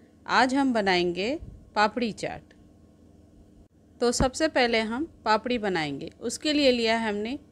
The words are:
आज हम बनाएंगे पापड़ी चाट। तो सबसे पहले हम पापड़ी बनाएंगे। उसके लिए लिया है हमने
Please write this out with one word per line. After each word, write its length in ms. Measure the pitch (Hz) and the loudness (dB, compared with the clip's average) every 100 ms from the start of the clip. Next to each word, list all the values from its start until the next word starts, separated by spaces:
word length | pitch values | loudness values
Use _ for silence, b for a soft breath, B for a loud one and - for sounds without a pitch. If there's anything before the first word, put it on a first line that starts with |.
| b b - | b b -2
आज 240 | 196 254 | 2 4
हम 180 | 269 269 | 4 2
बनाएंगे 540 | 226 196 180 175 175 208 320 - - - - | 2 2 2 2 0 -4 -4 -8 -18 -6 0
पापड़ी 360 | 214 226 233 | 0 0 -4
चाट। 400 | 190 156 87 - - - - - - - - - - - - - _ - - | -4 -8 -10 -16 -20 -20 -20 -20 -20 -20 -20 -20 -20 -20 -20 -20 _ -20 -2
तो 100 | 240 | 0
सबसे 360 | 247 269 - 311 | 2 0 0 0
पहले 320 | 311 240 226 | 2 2 2
हम 240 | 214 233 330 - - | -2 -4 -6 -4 0
पापड़ी 320 | 220 240 247 | 0 0 -4
बनाएंगे। 520 | 208 175 151 139 160 - | -2 -2 -2 -6 -10 -10
उसके 320 | 233 233 302 | -10 -6 -2
लिए 180 | 294 277 | 2 4
लिया 260 | 247 226 226 | 4 2 0
है 100 | 226 | -2
हमने 280 | 208 214 285 - | -4 -4 -8 -12